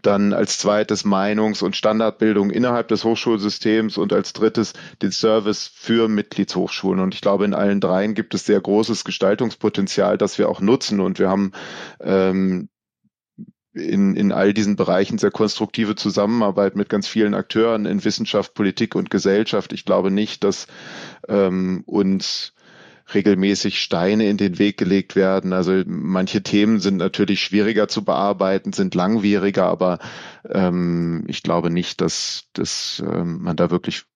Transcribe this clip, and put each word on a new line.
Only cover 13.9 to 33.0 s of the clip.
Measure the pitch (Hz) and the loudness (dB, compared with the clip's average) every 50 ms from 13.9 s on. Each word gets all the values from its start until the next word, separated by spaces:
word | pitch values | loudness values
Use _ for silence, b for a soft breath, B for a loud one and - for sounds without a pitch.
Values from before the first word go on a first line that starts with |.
| 95 98 98 98 95 | 0 2 2 2 2
in | - 101 98 | 2 0 0
all | - - 98 101 | 2 2 2 2
diesen | 104 107 104 101 104 | 2 2 0 0 0
Bereichen | 90 98 - 90 92 101 - - | 0 2 2 2 2 2 0 0
sehr | 107 - 101 | 0 0 0
konstruktive | - - 110 104 - - 110 101 - - 113 101 107 | 2 2 -2 -2 0 -4 -6 -4 -2 -2 -2 -2 -2
Zusammenarbeit | - - 104 95 104 101 104 117 120 110 101 92 101 101 98 - | -2 -2 -2 0 0 0 2 2 2 0 0 2 2 0 0 0
mit | 101 101 - | -2 -4 -2
ganz | - 104 98 - | -2 -2 -2 -2
vielen | - 113 107 104 101 | 0 2 2 2 2
Akteuren | 95 92 _ - 110 113 117 113 110 104 | -2 -4 _ 0 2 2 2 2 0 0
in | 92 104 101 - | -2 -2 0 0
Wissenschaft, | 110 - - 117 - - 104 98 - | -2 -2 -2 -4 0 0 0 -2 -2
Politik | _ - 107 95 90 - 117 107 - | _ 0 0 0 2 0 -4 -2 -2
und | 95 92 - | -4 -2 0
Gesellschaft. | - 101 - 98 95 104 113 - - 104 92 - | -2 0 2 4 2 2 2 0 -2 -4 -4 -4
Ich | - - - | -10 -10 -2
glaube | - 92 92 92 98 | 0 0 2 2 2
nicht, | 95 101 107 107 - - - | 0 0 -2 -2 -4 0 0
dass, | 101 95 - - B B B B B B B B B B B - - | 0 0 0 -8 B B B B B B B B B B B -8 -2
ähm, | 110 104 98 92 90 92 92 92 92 90 - | 2 2 2 2 2 0 0 0 -2 -4 -6
uns | - - 101 101 95 98 95 - - - - - - B B B B B B B B B B B - | -2 0 2 2 2 2 0 -2 -4 -6 -8 -8 -12 B B B B B B B B B B B -2
regelmäßig | - 202 190 104 202 185 - 98 202 - - 101 - - | -2 2 4 4 4 4 4 0 0 0 0 -4 -2 -4
Steine | - - - 85 85 95 104 110 110 101 | -4 -2 -2 0 2 2 2 2 2 2
in | 104 95 | 2 2
den | 101 98 90 85 | 0 -2 2 2
Weg | 101 104 101 - | 2 2 2 0
gelegt | 90 90 95 98 92 _ - | 0 2 2 0 0 _ 0
werden. | 98 95 92 95 95 92 92 | 2 2 4 2 0 0 0
Also | 92 92 90 87 95 95 90 | 0 0 2 2 2 0 0
manche | 90 87 78 65 82 95 92 92 92 - 107 | -2 -6 -6 -4 -2 0 0 -2 0 -2 -4
Themen | 95 - - 101 104 107 113 107 | -4 0 2 2 4 4 2 2
sind | 90 98 98 | 2 0 0
natürlich | 90 85 95 - - 104 98 101 90 | 0 0 -2 0 0 0 0 0 -2
schwieriger | - - 92 104 104 107 113 107 104 | -2 0 0 0 2 2 2 0 0
zu | - - 117 | 0 -2 -4
bearbeiten, | 98 104 85 65 95 101 104 92 98 95 95 95 - 101 | -2 -2 0 0 0 0 0 0 0 0 0 0 -2 -4
sind | 95 - 101 92 - | -4 -2 -2 -2 0
langwieriger, | 90 90 107 110 113 101 104 101 101 92 101 95 98 92 | 0 0 2 0 2 2 2 2 2 2 0 2 2 2
aber, | 90 87 85 92 90 87 87 B B B B B B B B B - | 2 2 0 0 0 0 -2 B B B B B B B B B -6
ähm, | - 95 95 90 87 90 87 87 85 85 85 85 82 80 - | -2 0 0 2 2 0 0 0 0 0 0 -2 -2 -4 -6
ich | - - - | -8 -10 -8
glaube | - - 85 87 82 85 | -2 0 0 0 0 0
nicht, | 85 90 87 - - - | -2 -2 -2 -4 -4 -2
dass, | 90 85 - - - - - - - _ _ | -2 -2 -2 -4 -6 -8 -8 -10 -14 _ _
dass, | - - - - - - - - - | -6 -6 -4 -6 -8 -8 -8 -8 -8